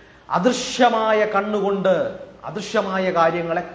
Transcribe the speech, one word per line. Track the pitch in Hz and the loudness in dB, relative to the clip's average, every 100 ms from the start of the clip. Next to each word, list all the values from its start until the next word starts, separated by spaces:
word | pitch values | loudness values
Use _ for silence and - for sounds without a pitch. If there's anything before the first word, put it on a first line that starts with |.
| - - - | -20 -20 -6
അദൃശ്യമായ | 160 196 240 - - 247 220 220 214 | 0 2 0 -4 2 2 4 2 2
കണ്ണുകൊണ്ട് | 214 196 202 208 196 196 190 175 123 - - - | 2 0 -2 -2 0 0 2 2 0 -6 -16 -16
അദൃശ്യമായ | 117 165 - 220 196 190 185 | -12 -10 -4 -2 -2 -2 0
കാര്യങ്ങളെ | 170 165 170 170 165 170 | 2 2 2 -2 -4 -4